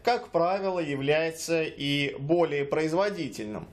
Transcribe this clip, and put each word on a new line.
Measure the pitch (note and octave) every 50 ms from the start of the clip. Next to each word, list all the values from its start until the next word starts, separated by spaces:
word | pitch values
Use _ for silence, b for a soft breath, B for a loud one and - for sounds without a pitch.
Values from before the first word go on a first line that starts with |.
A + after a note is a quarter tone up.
как | - A#3 B3 A3+ A#3 -
правило, | - E3+ E3+ F3+ F#3+ G3+ G3 F#3+ F#3 F3
является | E3 D3 C#3+ C3+ C#3 C#3+ D3+ D#3 E3 D#3+ D#3+ - - E3 E3 D#3+
и | D#3+ - - - C#3 C#3+ C#3+ C#3+ C#3+ C3 - -
более | C#3 C#3+ E3+ F3 E3 D#3 D3 C#3+ C#3+
производительным. | C#3+ D3+ D#3 D#3 D#3 D#3+ F3+ G3+ G#3 F#3+ F3 D3+ B2 G2+ - G#2+ G#2+ G#2+ - - -